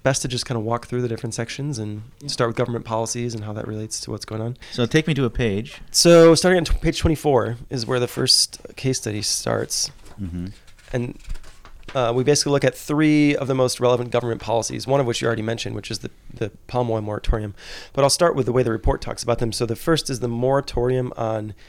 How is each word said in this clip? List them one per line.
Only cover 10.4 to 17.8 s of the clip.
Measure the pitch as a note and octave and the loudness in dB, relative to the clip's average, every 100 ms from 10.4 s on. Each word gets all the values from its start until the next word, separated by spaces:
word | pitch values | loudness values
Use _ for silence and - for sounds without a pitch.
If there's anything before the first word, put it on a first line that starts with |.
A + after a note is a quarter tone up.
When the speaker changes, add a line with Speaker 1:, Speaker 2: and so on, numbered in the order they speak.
| F2+ - - - - | -8 -12 -20 -20 -8
Speaker 1:
And, | B2+ B2 - - - - - - - - | -6 -6 -8 -8 -10 -10 -18 -20 -18 -6
uh, | C3+ A#2+ | -2 0
we | B2 | 2
basically | B2+ C#3+ C#3+ | 2 2 2
look | C#3+ | 2
at | C3 - | 2 0
three | - D3+ D3+ D3+ D3 C#3+ | -2 2 4 6 4 2
of | C3+ | 0
the | |
most | C3 B2+ - | 2 2 2
relevant | B2 B2 A#2+ | 2 2 0
government | A#2 A#2+ G#2+ | -2 -2 -4
policies, | G#2+ A2+ A2 B2 B2 | -2 -2 -2 -6 0
one | C#3 | 0
of | A#2+ | 2
which | A2+ | 0
you | B2 | -2
already | A2+ | -2
mentioned, | A2 A2+ G#2+ G#2+ | -4 -4 -6 -8
which | - | -8
is | G#2+ | -8
the, | - - - | -10 -14 -18
the | - G#2 - - | -8 -8 -8 -6
palm | B2 A#2+ | -2 0
oil | A2 | -2
moratorium. | G#2 G#2 - A2+ G#2 - - - | -2 -2 0 0 -4 -10 -16 -16